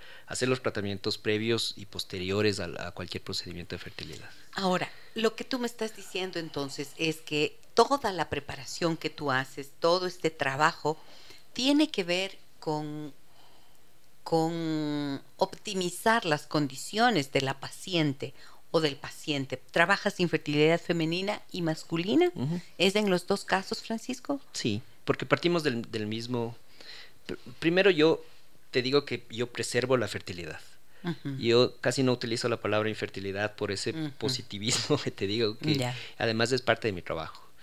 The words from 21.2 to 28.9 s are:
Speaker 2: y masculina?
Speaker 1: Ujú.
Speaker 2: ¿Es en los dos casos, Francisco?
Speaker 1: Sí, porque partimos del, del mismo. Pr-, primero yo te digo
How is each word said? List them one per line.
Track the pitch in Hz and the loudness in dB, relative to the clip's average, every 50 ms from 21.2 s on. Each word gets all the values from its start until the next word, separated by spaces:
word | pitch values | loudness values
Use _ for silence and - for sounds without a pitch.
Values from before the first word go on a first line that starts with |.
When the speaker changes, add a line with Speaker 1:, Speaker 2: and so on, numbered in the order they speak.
| 190 202 208 - - - - | 0 -2 -4 -4 -6 -8 -4
Speaker 2:
y | 185 170 | -2 0
masculina? | 156 160 - - - 165 165 175 196 247 302 359 349 339 | 0 0 -2 -4 -4 -2 -2 2 4 4 6 4 4 2
Speaker 1:
Ujú. | - 120 147 170 180 - - - - | 0 -2 0 0 -2 -4 -6 0 4
Speaker 2:
¿Es | 170 196 190 | 4 4 6
en | 214 214 202 | 4 4 4
los | 180 175 - | 4 2 2
dos | - 202 196 - | 0 -2 -2 0
casos, | - 185 190 196 - 220 - - | 0 0 0 0 -2 -6 -6 -4
Francisco? | - 226 226 - - 254 - - - 285 277 - - - | -6 -6 -6 -4 -6 -8 -8 -4 -4 -4 -4 -6 -8 -8
Speaker 1:
Sí, | - - 123 101 107 - - - - - | -2 0 0 0 0 -2 -8 -16 -8 0
porque | - 143 - 143 | 0 0 0 2
partimos | 127 147 - - 175 175 170 147 | 2 2 4 4 2 2 2 2
del, | 147 120 117 107 98 | 0 0 -2 -4 -4
del | 110 110 107 | -4 -4 -4
mismo. | 104 107 113 117 120 127 120 117 113 120 - - - - - - - - - - - - - - | -2 -4 -4 -4 -4 -2 -2 -2 -4 -6 -10 -14 -16 -16 -16 -14 -14 -14 -14 -14 -16 -16 -16 -10
Pr-, | - - - - - 123 - | -10 -10 -10 -10 -14 -8 0
primero | - 165 175 185 196 202 | 0 2 4 6 6 6
yo | 180 147 151 165 160 - - - - - - - - - - - - | 8 8 8 6 6 4 0 -10 -16 -16 -16 -16 -16 -16 -10 -2 0
te | 131 120 | 0 2
digo | 127 | 4